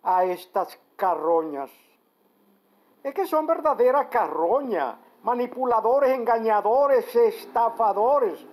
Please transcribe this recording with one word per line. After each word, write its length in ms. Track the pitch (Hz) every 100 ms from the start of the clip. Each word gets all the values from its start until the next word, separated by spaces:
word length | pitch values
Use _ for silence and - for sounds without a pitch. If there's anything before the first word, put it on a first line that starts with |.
a 240 | - 185 185
estas 540 | 180 - 202 170 - _ -
carroñas. 720 | 190 160 156 165 160 143 139 - _ _ _ _ _ _ _ _ _ _ _ _
Es 100 | 277
que 140 | 277 381
son 180 | 311 311
verdaderas 600 | 330 302 226 247 277 269
carroñas, 880 | 247 170 147 170 247 277 185 135 - - _
manipuladores, 880 | 214 240 247 240 247 226 220 262 277
engañadores, 1040 | 262 233 226 220 208 202 247 285 262 - 233
estafadores. 1300 | 233 220 - 233 233 226 220 196 226 285 226 151 -